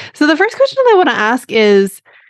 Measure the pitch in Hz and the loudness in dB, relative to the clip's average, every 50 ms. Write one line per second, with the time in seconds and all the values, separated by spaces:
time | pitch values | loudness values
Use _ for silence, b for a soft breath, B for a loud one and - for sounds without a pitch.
0 | B B B - 302 302 320 302 392 453 - - 539 539 - 539 508 480 427 370 | B B B -2 0 0 0 0 -2 -2 -2 -2 -2 -2 0 0 2 2 4 2
1 | 359 - - - 214 220 240 254 - - 240 220 214 208 202 196 196 190 - - | 2 0 -2 -2 -2 -2 -4 -4 -6 -4 -2 0 2 2 2 2 0 -2 -6 -14
2 | _ b b b b | _ b b b b